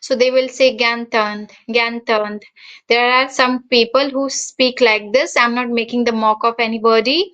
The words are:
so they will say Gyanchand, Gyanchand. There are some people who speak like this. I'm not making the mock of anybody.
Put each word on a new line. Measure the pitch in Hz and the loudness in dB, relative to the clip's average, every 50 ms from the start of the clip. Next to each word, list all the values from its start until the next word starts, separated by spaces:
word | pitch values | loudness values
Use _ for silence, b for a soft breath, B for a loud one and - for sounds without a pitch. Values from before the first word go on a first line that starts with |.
so | - - 269 | -4 -4 0
they | 226 247 254 | 0 2 2
will | 254 262 254 262 | 2 0 0 0
say | 254 - 269 254 233 | 0 2 2 2 2
Gyanchand, | 214 240 233 233 233 233 233 - 233 214 208 208 208 208 208 - - _ - | 2 -2 -2 -2 -2 -6 -4 -2 0 0 0 -4 -8 -12 -14 -18 -20 _ -4
Gyanchand. | 226 240 233 233 233 233 233 - 233 214 208 208 208 214 - - _ B B B B B B _ | -2 -2 -2 -2 -4 -8 -4 -2 -2 0 0 -4 -8 -12 -14 -18 _ B B B B B B _
There | 233 240 240 247 | 2 2 2 4
are | 247 254 262 262 | 2 2 2 0
some | 262 - 269 254 254 254 247 _ | 0 0 0 0 0 -2 -4 _
people | - 240 226 226 - 262 277 285 | 2 2 2 2 2 0 0 0
who | 262 262 277 269 | -2 -4 -4 -4
speak | 262 - - - - _ 262 254 247 254 | -4 -6 -10 -10 -2 _ 0 0 2 2
like | 254 233 214 214 208 208 | 2 2 2 0 -2 0
this. | 202 254 302 349 - | 0 0 0 0 0
I'm | 294 240 233 233 | 0 0 0 0
not | 247 247 240 | -2 -4 -2
making | 240 233 226 226 - 240 240 | -2 -4 -4 -4 -2 -2 -2
the | 233 | 0
mock | 233 220 220 214 214 220 - | 0 0 2 0 0 2 0
of | 233 233 233 | -2 -2 0
anybody. | 233 220 226 226 214 226 226 226 220 226 277 320 381 381 | -4 -4 -4 0 2 2 4 4 2 2 0 0 -2 -4